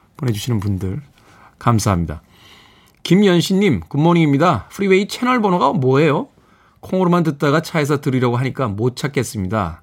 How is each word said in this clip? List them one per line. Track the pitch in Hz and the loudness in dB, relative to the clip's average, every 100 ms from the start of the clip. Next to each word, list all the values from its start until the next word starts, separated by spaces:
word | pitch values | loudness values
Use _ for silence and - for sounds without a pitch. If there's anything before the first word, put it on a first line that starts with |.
| _ - | _ -8
보내주시는 | 123 104 - 113 | -6 -4 -4 -2
분들 | 98 98 92 113 - _ - - - - | -2 -4 -4 -6 -10 _ -20 -20 -20 -4
감사합니다. | 120 113 107 90 82 78 - - - - - _ _ _ | 0 2 2 0 -2 -8 -16 -20 -20 -20 -20 _ _ _
김연신님, | - 175 202 175 151 190 202 104 - | 0 4 4 4 2 2 2 0 -2
"굿모닝입니다. | 143 165 175 156 139 175 117 - | 0 2 4 2 2 2 0 -4
프리웨이 | - 196 190 202 | -4 0 2 0
채널 | - 247 254 | -4 -2 0
번호가 | 208 180 262 | 0 2 2
뭐예요? | 233 127 135 156 151 277 _ _ _ _ _ | 2 2 4 2 0 -4 _ _ _ _ _
콩으로만 | - 185 180 175 | -6 -2 2 2
듣다가 | 165 143 151 156 | 0 0 0 0
차에서 | 165 165 143 143 | 0 -2 0 -2
들으려고 | 143 127 123 120 | 0 0 0 0
하니까 | 131 127 127 | -2 -4 -4
못 | 101 123 - | -2 -4 -4
찾겠습니다." | 147 139 117 110 92 110 87 82 | -4 -4 -4 -4 -4 -2 -4 -8